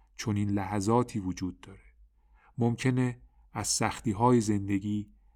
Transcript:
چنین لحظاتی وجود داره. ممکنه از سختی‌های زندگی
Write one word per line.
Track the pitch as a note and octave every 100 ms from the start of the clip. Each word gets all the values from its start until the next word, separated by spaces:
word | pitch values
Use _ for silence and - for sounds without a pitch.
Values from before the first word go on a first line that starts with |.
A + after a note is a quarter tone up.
| _ -
چنین | A#2+ G#2 G#2
لحظاتی | G2+ F#2+ G#2 F#2+ A#2+ B2 A2
وجود | F#2 F2 F#2 -
داره. | - - - _ - _ _ _ _ -
ممکنه | A#2 A#2+ C3 B2+ B2+ A#2+ - _ _
از | A2+ -
سختی‌های | - A2+ - A2 G2 A#2+ B2
زندگی | G#2+ G#2 G2 G2 G#2 G#2 G2+ _ _